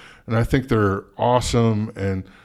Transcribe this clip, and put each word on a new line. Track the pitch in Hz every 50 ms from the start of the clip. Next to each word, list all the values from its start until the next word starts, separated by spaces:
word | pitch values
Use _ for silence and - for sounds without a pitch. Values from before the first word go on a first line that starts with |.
| - - - - -
and | - 113
I | 113 117
think | - - 135 131 -
they're | 120 110 104 98 95 98 - - _ -
awesome | 110 120 123 123 117 - - 120 117 113 110 104 107 113 -
and | 98 98 98 95 95 92 - - -